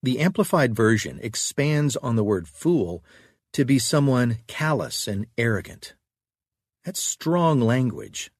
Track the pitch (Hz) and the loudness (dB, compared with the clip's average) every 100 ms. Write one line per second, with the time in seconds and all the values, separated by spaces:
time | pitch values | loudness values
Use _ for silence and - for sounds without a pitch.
0 | 127 131 160 190 202 175 131 110 110 110 | -2 0 0 0 0 2 2 4 4 4
1 | 82 67 117 - - - 147 151 147 117 | -2 -8 -10 -6 -6 -2 0 2 0 -2
2 | 127 113 104 98 80 - 160 170 90 85 | -2 0 2 0 -4 -4 0 0 0 -6
3 | _ - - _ _ - 131 135 - 151 | _ -20 -20 _ _ -2 2 2 2 2
4 | 143 127 123 113 - - 156 143 73 - | 2 2 2 -2 -8 -6 -2 -2 -4 -6
5 | - 98 110 - 117 104 87 95 - - | -6 -6 -6 -2 0 0 -4 -16 -20 -20
6 | _ _ _ _ _ _ _ _ - - | _ _ _ _ _ _ _ _ -12 -6
7 | - - 156 175 165 147 113 127 127 - | -6 -4 0 2 4 4 4 2 0 -4
8 | - - - _ | -12 -14 -14 _